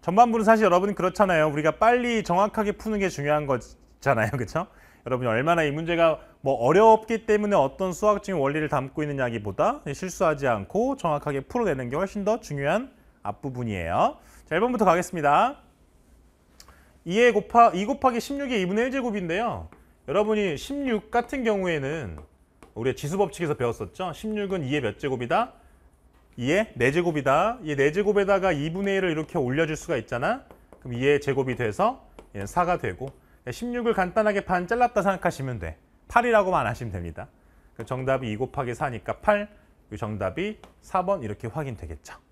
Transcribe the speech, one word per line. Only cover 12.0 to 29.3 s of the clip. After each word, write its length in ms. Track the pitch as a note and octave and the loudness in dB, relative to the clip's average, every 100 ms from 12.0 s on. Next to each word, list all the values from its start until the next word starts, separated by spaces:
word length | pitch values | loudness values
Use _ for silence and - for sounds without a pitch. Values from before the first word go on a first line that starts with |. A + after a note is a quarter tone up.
| F#3+ G#3 | -4 -4
더 140 | G3 A#3+ | -2 -2
중요한 540 | - C#3+ C#3 G3 C4 _ _ _ | -4 -4 0 -2 -4 _ _ _
앞부분이에요. 920 | G#2 G2+ C#3 B2 A#2+ G2 E2 G2+ G#3+ D4+ _ - _ | -10 -8 -10 -6 -4 -4 -2 0 0 -2 _ -20 _
자, 80 | |
일 60 | D#3+ | -2
번부터 240 | A#3+ A#3+ | 0 2
가겠습니다. 800 | F#3+ E3+ F3 F3 D3 D3+ A#3+ D4 _ _ _ _ _ _ _ _ _ _ - - _ _ | 4 2 0 0 4 4 2 -2 _ _ _ _ _ _ _ _ _ _ -20 -20 _ _
이에 280 | E3 G3 A#3+ | -4 4 4
곱하-, 380 | G#3 - A#3 A#3 | 4 4 6 6
이 120 | F3 G#3 | 4 -4
곱하기 340 | C#4 B3+ A#3 | 0 0 0
십육의 400 | - C#4 C#4 A#3+ | -6 -8 -2 -2
이분의 240 | F3+ G#3 B3+ | 0 0 -2
일 40 | |
제곱인데요. 800 | C4+ A#3+ G#3 F3 F3 A#3 A2 E2 - _ _ - | -2 -4 -4 -4 -4 -4 -6 -12 -20 _ _ -2
여러분이 500 | E3+ G#3+ G#3+ G3 C#3 | 0 2 0 0 -4
십육 520 | - C#4+ C4+ A3 - | -6 -6 -2 -2 0
같은 320 | A#3+ A#3+ C#4 | -2 -2 -4
경우에는 760 | A3+ G3+ F#3 D#3 C3+ D#3+ G#2+ D2+ D#2 _ _ _ - | 0 0 0 -2 -2 -6 -8 -12 -16 _ _ _ -16
우리가 220 | - B2 B2+ | -4 -2 -2
지수 200 | D3 F#3+ | -4 -2
법칙에서 380 | F#3+ - E3 | -2 -2 -4
배웠었죠? 580 | D3 A#2+ A2 G2 - F#3 | -2 -2 -4 -10 -8 -10
십육은 500 | D3+ G#3+ G#3+ G3+ F#3+ | -8 -8 -6 -4 -4
이의 180 | C3 D3 | -2 -2
몇 160 | A#2 G2 | -2 -4
제곱이다? 560 | C#3+ B2+ A#2+ F3+ B3 - _ _ _ _ _ _ _ - | -6 -4 -2 -2 -2 -8 _ _ _ _ _ _ _ -6
이의 340 | B2 F#3 A3 | 0 0 0
네 180 | A#2 A#2+ | 2 2
제곱이다. 680 | D#3 F3 D3+ C3+ C#3+ G3+ B3 | 4 0 0 2 2 2 -2
이의 140 | D#3 C#3+ | -6 2
네 160 | C#3+ | 2
제곱에다가 600 | E3+ G3+ G3+ G3 G3 F#3+ | 2 0 2 2 2 2
이분의 440 | D3+ D3+ E3+ G3 G3 | 0 -2 -4 -2 0
일을 120 | F#3 | 0
이렇게 280 | D#3 D3+ | -2 -4